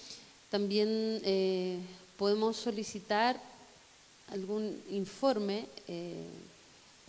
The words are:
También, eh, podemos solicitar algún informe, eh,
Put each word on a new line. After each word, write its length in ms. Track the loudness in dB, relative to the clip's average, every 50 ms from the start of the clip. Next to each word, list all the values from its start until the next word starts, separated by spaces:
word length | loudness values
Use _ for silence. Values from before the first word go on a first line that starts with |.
| -16 -14 -16 -16 -16 -20 -20 -20 -8 -2
También, 720 | 0 0 2 2 4 4 4 4 4 2 2 0 0 0 2
eh, 560 | 2 4 4 4 4 2 2 0 -2 -2 -4 -6 -10 -14 -18 -20 -20 -4
podemos 400 | 0 4 4 4 6 4 2 2
solicitar 840 | 0 -2 -2 -2 -2 -4 -6 -8 -10 -2 2 4 4 4 4 2 0 -6 -14 -18 -20 -20 -20 -20 -20 -20 -20 -20 -20 -20 -20 -20 -20 -14 -8
algún 480 | -6 -6 -4 -2 -2 -2 0 -2 -4 -6 -8 -4
informe, 760 | -4 -4 -4 -4 -4 2 2 4 4 4 0 0 -2 -2 -4 -8 -14 -14 -10
eh, 380 | -8 -8 -8 -8 -8 -8 -8 -10 -10 -12 -14 -16 -18 -20 -20 -20 -20 -20 -20 -20 -20 -20 -20 -8